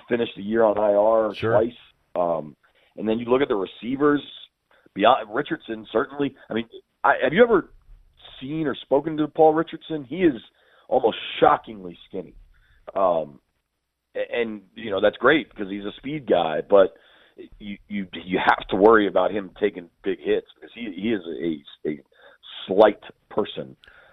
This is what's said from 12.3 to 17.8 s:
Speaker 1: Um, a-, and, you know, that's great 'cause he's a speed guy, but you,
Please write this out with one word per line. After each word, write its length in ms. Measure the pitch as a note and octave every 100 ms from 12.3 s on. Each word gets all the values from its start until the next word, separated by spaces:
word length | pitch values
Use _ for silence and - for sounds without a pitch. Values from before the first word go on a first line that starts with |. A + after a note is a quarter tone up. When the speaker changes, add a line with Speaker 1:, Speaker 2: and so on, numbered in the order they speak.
| - - _ _ _ - F#2+
Speaker 1:
Um, 440 | F#2 E2 D2 C#2+ _ _ _ _ _ _ _ -
a-, 160 | G2+
and, 280 | A#2+ A#2 G#2+ F#2+ A2+
you 160 | A2+
know, 100 | G2
that's 160 | G#2 -
great 360 | B2 D#3 G#2 -
'cause 120 | F#2+
he's 160 | G2+ G2+
a 80 | -
speed 300 | C3 D3+ G#2+
guy, 340 | F2+ E2 D2+
but 340 | - G2 F#2 - _ _ _ - - -
you, 180 | G#2 G2